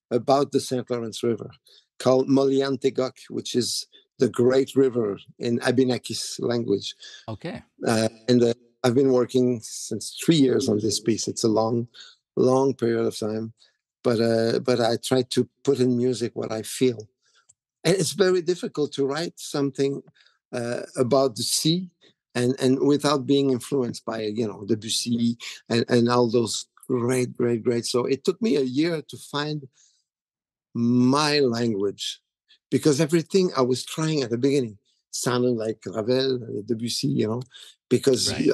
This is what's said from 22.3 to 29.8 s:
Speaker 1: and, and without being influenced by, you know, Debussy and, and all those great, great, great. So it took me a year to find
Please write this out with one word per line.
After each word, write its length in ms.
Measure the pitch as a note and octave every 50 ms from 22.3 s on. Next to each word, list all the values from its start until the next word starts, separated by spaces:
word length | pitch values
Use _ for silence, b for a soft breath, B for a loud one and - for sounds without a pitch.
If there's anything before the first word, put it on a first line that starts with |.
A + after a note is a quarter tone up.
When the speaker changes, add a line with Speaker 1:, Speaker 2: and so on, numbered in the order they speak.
| -
Speaker 1:
and, 200 | A#2+ B2 B2 C3 -
and 180 | C3+ C3 C3 C#3 -
without 400 | C#3+ D3 C#3+ D3 C#3+ D3 C#3 B2+
being 240 | B2 C#3 C#3 C#3 C3+
influenced 540 | C3 A#2 - - C#3+ C#3 B2 A#2 A2 - -
by, 160 | - A2+ A2+
you 240 | A2 G#2+ G#2 A#2 A#2+
know, 180 | G#2 F#2 G2 G#2
Debussy 720 | G2+ A2+ G#2+ G#2+ A2 - - - A#2+ A#2+ A#2 A#2 A#2 A#2 B B B B B B -
and, 160 | - A#2 A#2 -
and 200 | B2 A#2+ A#2 A#2
all 220 | B2+ B2 B2 A#2
those 360 | G#2+ B2 A#2 A2+ - - - - _ _ -
great, 500 | - C3 B2 A#2+ A#2+ C3 B2+ B2 B2 -
great, 280 | - B2 A#2+ A#2+ A2+ G#2
great. 220 | B2 A#2+ A#2 A2
So 180 | - - A#2+ -
it 180 | - C3+ C3+
took 180 | - - - -
me 120 | A3+ A3+ -
a 40 | D3
year 400 | C3 B2+ B2 C#3 D#3 F3 E3+ D#3
to 140 | - - -
find 500 | B2 - - - C#3+ D3 D3+ D3+ D3+ C3+ C3 _ _